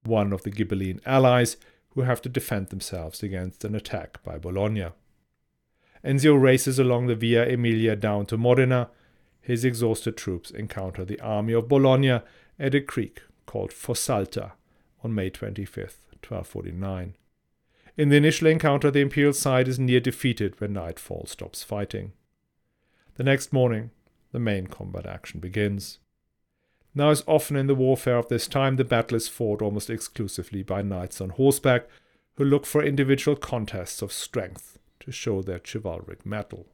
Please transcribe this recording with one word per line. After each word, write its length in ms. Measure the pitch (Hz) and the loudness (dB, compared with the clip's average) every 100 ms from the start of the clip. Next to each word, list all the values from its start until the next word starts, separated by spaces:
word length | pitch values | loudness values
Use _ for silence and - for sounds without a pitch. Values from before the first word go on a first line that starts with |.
one 280 | 110 110 101 | -2 0 2
of 100 | 98 | -2
the 80 | 101 | -4
Ghibelline 500 | 98 104 98 95 92 | -4 -2 -2 -4 -6
allies, 520 | - 135 131 123 120 - _ _ _ | 0 4 6 6 4 -2 _ _ _
who 120 | - | -2
have 200 | 127 120 | 0 -2
to 60 | 127 | -4
defend 400 | 127 - 110 95 | -6 -4 -4 -6
themselves 540 | 98 - 92 80 - | -8 -10 -10 -10 -8
against 420 | 104 95 92 - | -8 -6 -8 -8
an 100 | 107 | -8
attack 480 | 107 - 98 82 - | -8 -6 -8 -10 -16
by 160 | - 78 | -14 -12
Bologna. 500 | 87 92 104 107 87 - _ _ _ _ _ _ _ _ _ _ | -6 -2 -2 -2 -6 -12 _ _ _ _ _ _ _ _ _ _
Enzio 360 | 139 135 151 143 | -2 4 6 8
races 380 | 131 131 - 127 | 8 6 4 2
along 280 | 127 120 123 | 2 2 0
the 80 | |
Via 340 | 113 117 117 117 | 0 2 4 2
Emilia 480 | 123 120 113 113 104 | 2 2 2 2 0
down 300 | 107 104 101 | 0 -2 -2
to 100 | 113 | 0
Modena. 540 | 120 123 127 127 120 _ _ _ _ _ | 4 4 4 2 -2 _ _ _ _ _
His 240 | - 120 | -4 0
exhausted 520 | 127 117 117 117 - 110 | 0 2 0 0 -4 -8
troops 340 | - 90 - | -6 -8 -8
encounter 540 | 104 104 - 95 87 | -12 -10 -8 -8 -8
the 160 | 92 101 | -8 -8
army 320 | 110 107 110 | -4 -2 0
of 160 | 117 117 | 0 2
Bologna 520 | 139 135 131 135 123 - _ _ - | 4 6 6 4 2 -2 _ _ -6
at 160 | 135 | -2
a 60 | 139 | 0
creek 420 | 139 - 107 - - _ - | -2 -6 -6 -8 -20 _ -12
called 240 | - 92 | -8 -8
Fossalta 840 | - - 117 - 110 95 - 95 - _ _ _ _ | -8 -6 -4 -2 -2 -2 -6 -10 -14 _ _ _ _
on 120 | 117 | -6
May 160 | 107 95 | -4 -4
twenty-fifth, 760 | - 104 101 98 - 98 - _ - | -6 -10 -8 -10 -10 -12 -14 _ -20
twelve 260 | - 101 87 | -12 -10 -10
forty-nine. 720 | 98 90 85 98 95 90 90 _ _ _ _ _ _ _ - | -10 -10 -8 -6 -6 -10 -14 _ _ _ _ _ _ _ 0
In 140 | 147 | 4
the 60 | 143 | 6
initial 320 | 151 - 160 | 6 4 4
encounter, 420 | 160 156 139 147 | 4 4 2 4
the 100 | 143 | 4
imperial 320 | 139 143 143 | 2 4 2
side 360 | 143 143 127 127 | 2 2 2 2
is 100 | 127 | 0
near 220 | 127 123 | 2 4
defeated 600 | 123 - 131 117 101 - | 2 0 -2 0 -2 -4
when 140 | 104 | -6
nightfall 520 | 101 85 85 - 50 - | -6 -8 -10 -10 -12 -10
stops 360 | - - - | -14 -14 -14
fighting. 500 | - 104 101 104 98 - _ _ _ _ _ _ _ _ _ - | -8 -6 -6 -6 -10 -14 _ _ _ _ _ _ _ _ _ -2
The 60 | |
next 300 | 131 135 - | 2 2 2
morning, 400 | 139 127 110 117 - _ _ _ | 2 2 2 -6 -14 _ _ _
the 80 | 127 | -4
main 260 | 117 101 92 | -2 -2 -4
combat 400 | - 95 90 87 | -10 -10 -10 -10
action 320 | 92 - 82 | -12 -14 -12
begins. 600 | 90 98 104 101 - - _ _ _ _ _ _ _ _ _ 143 | -6 -2 0 -2 -8 -16 _ _ _ _ _ _ _ _ _ 0
Now, 140 | 147 | 4
as 120 | 147 - | 4 4
often 300 | 156 - 143 | 2 2 0
in 100 | 135 | 2
the 80 | |
warfare 420 | 135 131 135 - 120 | 4 4 2 2 0
of 120 | 117 | 0
this 200 | 120 - | -2 -2
time, 280 | 139 135 131 | 0 2 2
the 80 | |
battle 320 | 123 117 113 113 | 2 2 2 -2
is 120 | 113 | -4
fought 320 | - 113 104 | -4 -2 0
almost 300 | 107 104 - | -2 -4 -4
exclusively 720 | 113 - - 101 - 87 101 | -8 -8 -8 -8 -8 -8 -8
by 200 | 95 95 | -4 -4
knights 380 | 101 95 90 - | -4 -4 -8 -8
on 100 | 95 | -8
horseback, 560 | 90 135 135 139 123 - _ _ _ _ - | 2 2 4 2 0 -2 _ _ _ _ -2
who 80 | |
look 220 | 139 143 143 | 2 2 2
for 160 | 147 | 0
individual 540 | 147 139 135 135 151 147 | 0 2 2 2 2 -2
contests 640 | - 123 107 101 90 - | -2 -6 -6 -8 -10 -8
of 120 | 101 | -8
strength 680 | - - 123 95 - - - _ _ | -8 -8 -6 -6 -10 -20 -20 _ _
to 120 | - | -16
show 300 | 127 - 98 | -8 -4 -4
their 180 | 95 90 | -4 -8
chivalric 600 | - 113 107 85 85 87 | -8 -10 -8 -10 -12 -14
mettle. 420 | 98 107 101 92 85 | -10 -8 -8 -14 -18